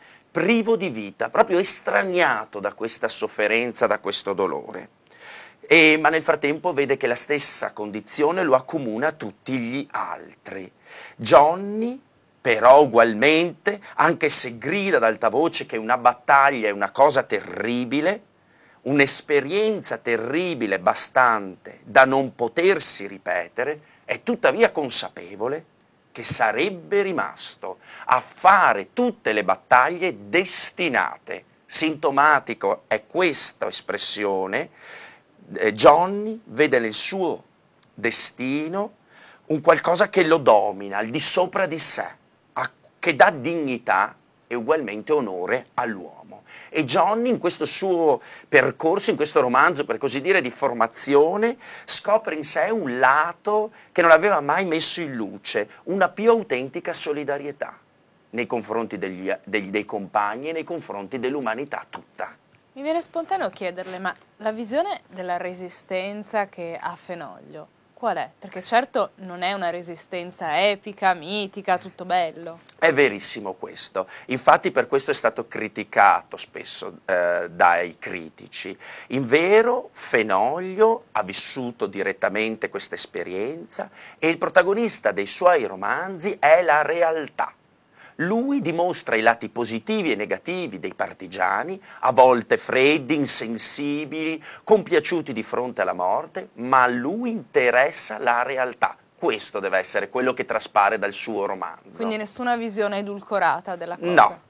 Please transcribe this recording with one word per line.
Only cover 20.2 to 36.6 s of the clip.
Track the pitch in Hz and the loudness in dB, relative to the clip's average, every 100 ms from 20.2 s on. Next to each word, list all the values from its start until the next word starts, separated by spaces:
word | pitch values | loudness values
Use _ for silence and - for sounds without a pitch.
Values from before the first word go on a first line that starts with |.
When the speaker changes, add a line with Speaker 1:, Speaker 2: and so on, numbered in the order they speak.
| 120 151 180 139 107 95 | -2 -2 -2 -4 -2 0
Speaker 1:
bastante | 95 110 - 131 123 110 95 87 - - | 0 0 0 4 4 2 -4 -12 -20 -20
da | 117 107 131 | 2 6 6
non | 135 135 | 4 0
potersi | - 117 - 185 165 - - 101 | -4 -4 2 2 2 2 0 -6
ripetere, | 95 90 90 87 - 135 156 - _ - | -10 -4 -4 -4 -6 -6 -6 -14 _ -8
è | 107 | -6
tuttavia | - 233 - 175 226 | -4 0 0 4 2
consapevole | 160 135 - - 87 90 98 120 156 - _ _ _ _ | 0 0 0 0 -8 -16 -8 -8 -8 -12 _ _ _ _
che | - | -4
sarebbe | - - 113 110 196 180 156 202 | 0 2 2 0 -2 -4 -2 0
rimasto | 196 156 98 - - - 98 - - - - | 0 -2 -6 -6 -8 -8 -12 -14 -18 -14 0
a | 127 | 0
fare | - - 240 196 151 104 92 | 0 2 6 6 6 2 -2
tutte | - 247 - 117 | -2 -2 0 -2
le | 107 | 0
battaglie | 95 95 _ 127 143 175 185 104 101 | 0 -2 _ 4 4 0 -4 -4 -2
destinate. | 165 190 - - - 170 110 80 - - 90 - _ - | -2 0 0 -2 -2 -2 0 -2 -6 -12 -14 -14 _ -4
Sintomatico | - 160 151 156 139 151 143 - 107 98 - _ | 0 0 0 0 4 4 4 0 -4 -4 -4 _
è | 107 - | -6 -4
questa | 165 180 135 - - 104 | -2 0 2 -2 -2 -4
espressione, | - - - - 104 101 95 95 117 175 - - - - - _ _ - | -4 -4 -2 0 0 -2 -4 -4 -6 -8 -14 -20 -20 -20 -20 _ _ -14
eh, | 90 107 | -4 -2
Johnny | 107 143 156 185 202 220 220 | 6 6 8 4 -2 -6 -10
vede | - 113 | -8 0